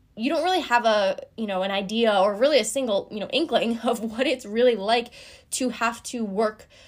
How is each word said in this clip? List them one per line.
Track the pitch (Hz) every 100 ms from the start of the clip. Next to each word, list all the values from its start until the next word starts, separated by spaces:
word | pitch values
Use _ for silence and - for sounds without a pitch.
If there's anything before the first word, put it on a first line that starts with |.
| _ 208
you | 262
don't | 320
really | 349 370
have | 254 240
a, | 220 214 196 - - -
you | 214
know, | 185
an | 196
idea | 196 196 226 220
or | 202 202
really | 202 285 277
a |
single, | 220 277 247 190 -
you | 208
know, | 185
inkling | - 330 220 220 233
<laughs> |
of | 247 214
what | 214 220 277
it's | 254
really | 202 226 247
like | 226 202 240 233 - - - -
to | - 247
have | - 233 233
to | - 240
work | 208 196 214 220 - -